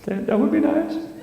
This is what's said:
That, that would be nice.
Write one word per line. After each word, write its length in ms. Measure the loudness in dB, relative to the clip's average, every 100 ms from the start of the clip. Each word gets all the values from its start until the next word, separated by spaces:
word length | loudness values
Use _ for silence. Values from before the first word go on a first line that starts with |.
| -4
That, 220 | -4 0
that 120 | 2
would 120 | 4
be 80 | 2
nice. 380 | 2 2 0 -6 -8 -14